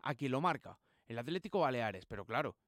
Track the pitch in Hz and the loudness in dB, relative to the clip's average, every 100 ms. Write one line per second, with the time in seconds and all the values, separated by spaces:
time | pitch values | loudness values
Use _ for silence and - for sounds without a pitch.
0 | - 135 139 131 175 143 - 92 _ _ | -6 -2 0 2 2 0 -4 -18 _ _
1 | - 117 123 175 190 196 143 127 110 92 | -10 -6 -2 -4 0 2 4 2 0 -2
2 | - 104 104 117 135 - | -8 -8 -2 0 0 -4